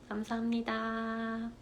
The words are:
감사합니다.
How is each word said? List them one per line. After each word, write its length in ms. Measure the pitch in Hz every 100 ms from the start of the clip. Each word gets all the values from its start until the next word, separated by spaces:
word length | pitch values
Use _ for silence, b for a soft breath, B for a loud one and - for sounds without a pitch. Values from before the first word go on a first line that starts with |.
| -
감사합니다. 1400 | 214 220 226 226 233 233 220 226 226 226 226 226 226 226 233